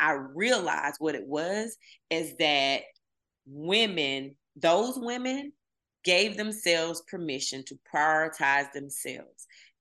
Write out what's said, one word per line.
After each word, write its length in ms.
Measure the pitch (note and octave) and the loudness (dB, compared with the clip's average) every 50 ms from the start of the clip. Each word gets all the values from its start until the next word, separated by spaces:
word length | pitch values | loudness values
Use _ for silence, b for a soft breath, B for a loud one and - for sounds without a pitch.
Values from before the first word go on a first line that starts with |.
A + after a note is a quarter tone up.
I 180 | D#3 D#3 D3+ C#3 C3+ C3 C#3 | 2 2 2 0 -2 -8 -6
realized 640 | D#3+ G#3 A#3+ B3+ A3 F3+ D#3 D#3 D3+ D3 C#3+ C#3+ - | -2 2 2 2 2 2 0 -2 -2 -2 -4 -4 -2
what 160 | D3+ D#3 D3 | -4 -2 -2
it 120 | B2 G2 | -4 -6
was 500 | C3 C#3+ D3+ D#3+ F3 G3 G#3+ A3 A3+ A3 - b b b b b - | -6 -4 -4 -2 -2 -2 -4 -4 -6 -10 -14 b b b b b -4
is 260 | E3 D#3+ D#3+ D3+ C3+ - | -2 -2 -2 -4 -2 0
that 420 | E3 D3+ D3 C#3 C3+ C3+ C3+ A#2+ - - _ _ _ _ _ _ _ _ _ _ _ | 2 2 4 4 2 2 0 -2 -4 -10 _ _ _ _ _ _ _ _ _ _ _
women, 880 | C3+ C#3 C#3+ D3+ E3 G3 A3 A3+ G#3+ F#3 E3+ D3 C3+ C3+ C3+ C3+ C#3 C#3 _ _ _ - | -18 -14 -10 -2 2 2 4 4 2 2 0 0 0 -2 -4 -6 -10 -14 _ _ _ -8
those 420 | C#3+ B2+ E3 E3+ F#3 A3+ B3 B3+ C4+ | 0 4 6 6 6 4 2 -2 -4
women 540 | A#3 A#3 A#3+ B3 B3 C4 C4 C#4 C#4+ D4 - _ _ _ _ _ _ _ _ _ - | -4 -4 -4 -2 -2 -2 -4 -4 -6 -10 -14 _ _ _ _ _ _ _ _ _ 2
gave 340 | F3+ F3+ F3+ G3+ A3 G#3 | 4 4 4 4 2 0
themselves 640 | - G#3+ A3 G#3+ G#3+ - F3+ E3+ E3 D#3+ E3 E3+ E3 - - | -4 -4 -4 -4 -2 2 2 4 4 2 0 -2 -6 -8 -10
permission 560 | - F#3 E3+ D#3 C3+ C3 - - - C3+ C3 - | -8 -6 -6 -4 -4 -4 -4 -6 -6 -8 -10 -12
to 100 | C#3 - _ _ - | -16 -20 _ _ 0
prioritize 800 | D3+ D3+ D#3 D#3 D#3 D#3+ D#3+ D#3 - D3 C#3 C#3 C#3+ C#3+ C#3 - | 2 4 4 4 4 2 0 -2 0 2 4 4 4 2 0 -6
themselves, 760 | C#3+ C#3 C#3+ - - - C#3 B2+ - - - _ - - _ b b b b b b | -10 -10 -10 -10 -10 -8 -8 -8 -10 -12 -18 _ -20 -20 _ b b b b b b